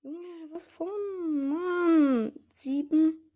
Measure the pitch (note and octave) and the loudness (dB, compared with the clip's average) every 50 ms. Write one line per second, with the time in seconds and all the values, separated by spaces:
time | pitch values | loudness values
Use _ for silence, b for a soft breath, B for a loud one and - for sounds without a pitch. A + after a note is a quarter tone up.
0 | _ C4+ D4 E4+ F4 F4+ F4 E4+ E4 D4+ D#4 E4+ E4+ - - - E4 F4 G4+ G#4 | _ -14 -14 -14 -14 -16 -16 -16 -16 -14 -14 -14 -16 -16 -12 -10 -8 -8 -6 -6
1 | G4+ G4+ G4 F#4 F4 D#4+ D4+ C#4+ C#4 C4+ C#4+ E4 F4+ F4+ F4 F4 F4 E4+ E4 D#4+ | -6 -6 -6 -6 -4 -2 -2 0 0 0 -2 -2 -2 -2 0 2 4 4 6 6
2 | D4 C#4 C4 A#3+ A3 - - - _ _ _ - - C4+ C4+ C#4+ C#4+ C#4+ D#4+ D#4 | 6 4 4 0 0 -4 -6 -12 _ _ _ -12 -6 -4 -4 -4 -2 2 4 4
3 | D#4+ D#4+ D#4+ D#4+ _ _ _ | 4 4 2 0 _ _ _